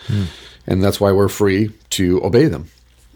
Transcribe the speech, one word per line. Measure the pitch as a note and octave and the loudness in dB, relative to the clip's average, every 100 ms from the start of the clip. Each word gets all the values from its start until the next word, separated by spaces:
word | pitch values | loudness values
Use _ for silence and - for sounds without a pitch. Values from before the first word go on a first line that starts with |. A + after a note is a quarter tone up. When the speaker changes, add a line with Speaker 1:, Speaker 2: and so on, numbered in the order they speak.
| - | -6
Speaker 1:
Hmm. | G#2 F2+ - - - - | -6 -6 -10 -20 -14 -4
Speaker 2:
And | F#2+ | -2
that's | G2 G2 | 0 0
why | G2+ | 2
we're | F#2+ G2 | 2 0
free | - G2+ F#2+ A2 G#2+ - | 0 0 0 -2 -6 -10
to | - F2+ F#2 | -2 0 0
obey | F#2+ A#2+ D#3 | 2 2 2
them | D#2 E2 _ _ _ _ | -2 -10 _ _ _ _